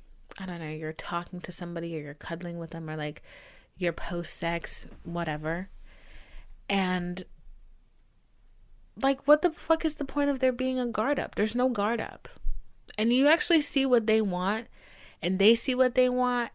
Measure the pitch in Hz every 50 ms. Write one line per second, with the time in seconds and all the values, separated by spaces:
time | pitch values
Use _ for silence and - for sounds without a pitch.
0 | - - - - - - - - 190 185 175 170 165 151 156 156 160 156 156 -
1 | - - - 175 175 - - 180 - - 180 - 180 170 170 170 170 170 165 156
2 | 147 147 143 - - - 170 170 180 175 170 170 165 160 - 165 160 156 156 156
3 | 151 151 151 - - - - - - - - - - _ _ - 180 170 170 -
4 | - - 180 175 170 - - - 175 170 170 170 - - - - - - - -
5 | - 175 170 175 170 160 151 151 151 160 165 175 190 - - - - - - -
6 | - - - - - - - - - - - - - - 202 196 190 185 185 180
7 | 175 175 180 180 180 - - - - - - - - - - - _ _ _ _
8 | _ _ _ _ _ _ _ _ - - - - - - - - - - _ 208
9 | 240 269 277 - - - 294 302 - 339 311 - - - 320 320 - 311 - -
10 | 277 - - 294 285 285 277 247 254 254 240 233 254 262 254 254 247 240 220 -
11 | 220 262 294 202 - - - - 214 220 220 247 247 262 240 214 202 214 233 226
12 | - - - - - - - - - - - - - - - - - - - -
13 | 214 233 240 254 269 285 320 330 - - 339 320 294 - - 269 269 269 247 233
14 | 214 214 214 220 220 196 175 180 180 190 208 220 226 - - - - - - -
15 | - - - _ - 175 190 185 190 214 233 220 - - 254 247 254 254 240 254
16 | 254 247 247 254 247 247 247 247 240 -